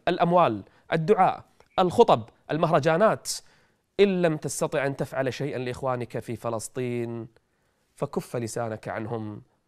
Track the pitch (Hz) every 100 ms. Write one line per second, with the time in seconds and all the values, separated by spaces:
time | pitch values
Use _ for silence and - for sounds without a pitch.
0 | - 180 170 175 147 104 - _ _ 165
1 | 160 190 170 - - _ _ - 180 -
2 | 226 131 104 _ - 156 165 165 151 165
3 | 214 135 - - _ _ _ _ _ -
4 | 202 180 170 156 143 - 160 151 139 139
5 | 147 127 135 - 139 120 123 120 131 123
6 | 113 120 117 113 117 113 - 131 123 120
7 | 117 117 113 _ _ _ _ _ _ -
8 | - 190 - 127 113 120 113 110 - 101
9 | 110 117 107 107 - _